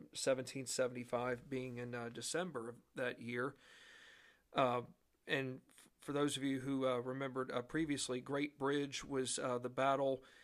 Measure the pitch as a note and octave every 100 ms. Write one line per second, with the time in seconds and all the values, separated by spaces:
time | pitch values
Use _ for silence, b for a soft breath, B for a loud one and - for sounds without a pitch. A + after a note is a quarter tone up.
0 | - - - C3 B2+ C3+ B2+ - B2+ B2
1 | B2 A#2+ B2 B2 - C3 B2+ A#2+ B2 A#2+
2 | A#2 A#2+ A2+ D#3 F3+ C3+ A#2 A#2 _ D3
3 | B2 B2 A#2 A#2+ C3+ - B B B B
4 | B B B B B - C3 B2 A#2+ -
5 | _ _ - D3 C3 C3 - - - _
6 | - C#3+ C#3+ C3 C#3 C3+ C#3 C3+ C3 B2
7 | B2 C3+ C3+ B2+ B2+ B2 A#2+ D#3 D#3+ C#3
8 | - B2+ - C#3+ D3 - C3+ D3 C#3 B2+
9 | C#3+ C#3 B2+ - C3+ B2 B2 B2+ C3+ C#3
10 | C#3 C3 B B